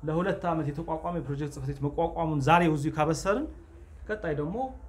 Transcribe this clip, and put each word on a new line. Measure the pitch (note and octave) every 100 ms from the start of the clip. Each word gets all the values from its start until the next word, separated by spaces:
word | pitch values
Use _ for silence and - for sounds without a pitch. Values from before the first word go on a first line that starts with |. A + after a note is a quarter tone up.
ለሁለት | D3 D#3+ F#3 F#3
ዓመት | F3 D#3+ C#3+
የተቋቋመ | D3 E3 D#3+ E3+
የፕሮጀክት | F3 C3+ C#3+ D3+
ጽህፈት | C#3+ C3+
ቤት | C#3
መቋቋሙን | C#3+ D3 E3 E3+ D#3+ D3+
ዛሬ | C3 E3+ F3
እዚሁ | D#3 D3+
ካበሰርን | D#3 D3+ D#3 F#3+ A3+ D#4 - - - - -
ቀጣይ | - G#3+ E3+
ደግሞ | D3 D3 G#3 C4 B3+